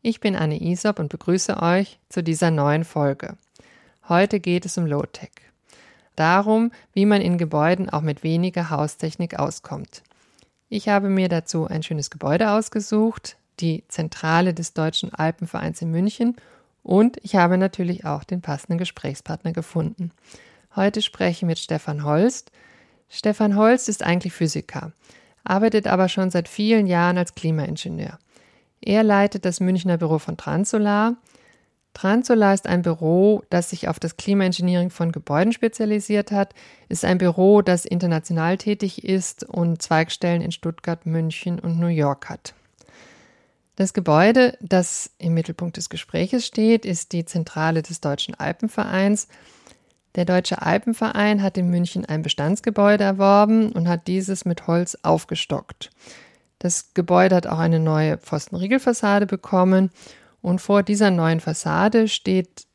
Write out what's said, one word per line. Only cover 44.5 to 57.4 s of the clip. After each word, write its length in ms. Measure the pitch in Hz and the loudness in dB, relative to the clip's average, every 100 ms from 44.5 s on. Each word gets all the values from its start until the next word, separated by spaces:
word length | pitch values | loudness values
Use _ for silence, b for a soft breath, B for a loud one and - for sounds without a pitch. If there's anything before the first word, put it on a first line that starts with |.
| - | 0
das 520 | - 185 175 - - _ | 0 2 2 -6 -12 _
im 140 | 170 | -2
Mittelpunkt 440 | 165 160 165 175 170 | 0 -2 -6 -8 -8
des 120 | - | -12
Gespräches 580 | 165 - 170 185 254 - | -12 -6 -4 0 -2 -2
steht, 380 | - 220 226 | 0 4 4
ist 260 | 208 170 - | 2 -6 -4
die 140 | 175 | -6
Zentrale 580 | 165 175 160 160 160 165 | -4 -6 -4 -2 0 0
des 180 | 156 165 | -4 -6
Deutschen 320 | 147 143 - | -4 -4 -6
Alpenvereins. 920 | - 147 165 220 - - 185 196 208 - b b b b b b b _ | -6 -6 -4 -6 -4 -2 0 2 0 -4 b b b b b b b _
Der 120 | - | -4
Deutsche 360 | 175 180 180 185 | 2 0 0 -4
Alpenverein 800 | 170 185 233 226 220 - 208 208 | 0 0 -2 -2 -2 0 0 2
hat 160 | 196 190 | 0 0
in 140 | 175 | 0
München 340 | 175 175 185 | 0 -2 -4
ein 160 | - 156 | -6 -6
Bestandsgebäude 840 | 156 - 147 202 - 202 202 208 | -4 -2 -2 0 -2 2 4 4
erworben 680 | 202 196 196 202 208 220 220 | 2 2 6 6 6 4 2
und 160 | - 170 | 0 0
hat 180 | 170 | -2
dieses 400 | - 185 185 190 | -2 -4 -2 -4
mit 220 | 180 170 - | -4 -4 0
Holz 280 | 170 175 - | 0 0 -4
aufgestockt. 880 | 160 160 - 156 - 139 - - - B B B B B B _ | 0 0 0 -8 -6 -6 -8 -20 -20 B B B B B B _
Das 340 | 175 - - | -4 -4 -4
Gebäude 420 | - 175 180 185 | -4 2 4 6
hat 120 | 180 | 4